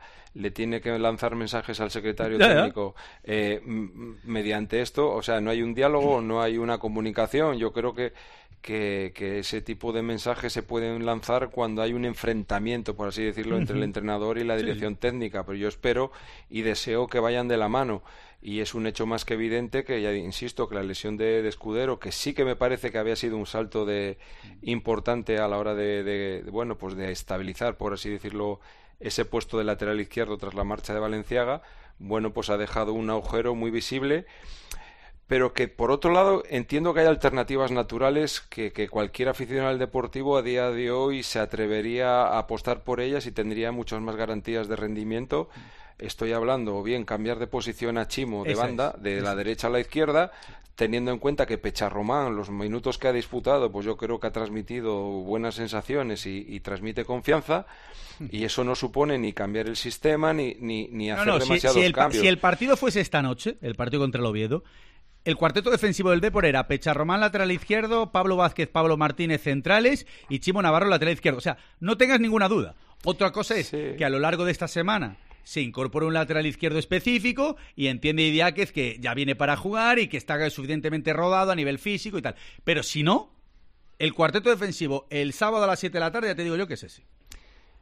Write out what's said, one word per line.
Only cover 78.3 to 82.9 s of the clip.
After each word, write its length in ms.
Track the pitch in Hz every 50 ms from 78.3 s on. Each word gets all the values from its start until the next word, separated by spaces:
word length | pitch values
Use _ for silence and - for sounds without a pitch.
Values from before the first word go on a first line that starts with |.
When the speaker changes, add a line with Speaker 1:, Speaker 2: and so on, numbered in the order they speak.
| 156 160 165 180 - 190 196 - -
Speaker 2:
que 240 | 156 131 120 110 110
ya 140 | 120 120 120
viene 200 | 135 143 139 135
para 220 | 110 147 143 147
jugar 420 | 143 - 190 208 220 226 233 240 240
y 120 | 208 -
que 80 | - 127
está 320 | - - 151 147 156 147
suficientemente 640 | - - 131 135 156 156 139 156 156 156 131 160 151
rodado 400 | 151 170 180 190 190 190 190 185
a 20 |
nivel 240 | 165 143 139 139 135
físico 380 | - 208 202 180 - 220 196 170
y 40 |
tal. 140 | 120 127 - - - - - - -
Pero 180 | - 170 147 120
si 180 | -